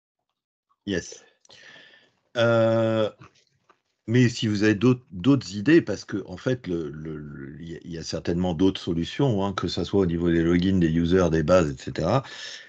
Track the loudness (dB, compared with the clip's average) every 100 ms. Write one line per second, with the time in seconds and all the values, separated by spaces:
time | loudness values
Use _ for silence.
0 | _ _ _ _ _ _ _ _ -6 -6
1 | -6 -16 _ _ _ -20 -20 -20 -20 _
2 | _ _ _ 0 2 4 4 2 2 0
3 | -2 -4 -20 _ _ _ _ _ _ _
4 | 0 4 4 2 -2 2 2 4 2 2
5 | -4 -4 2 2 0 -4 2 2 2 -6
6 | -6 -8 -8 -8 -4 -4 -4 -6 -6 -10
7 | -12 -12 -12 -14 -14 -14 -14 -14 -12 -12
8 | -8 -8 -4 -2 0 2 2 0 -4 -4
9 | -4 -2 0 0 -2 -4 -6 -4 -2 0
10 | 2 0 2 2 4 2 2 2 2 2
11 | 2 4 4 2 4 4 4 -4 -10 -4
12 | 0 0 -2 -14 -16 -16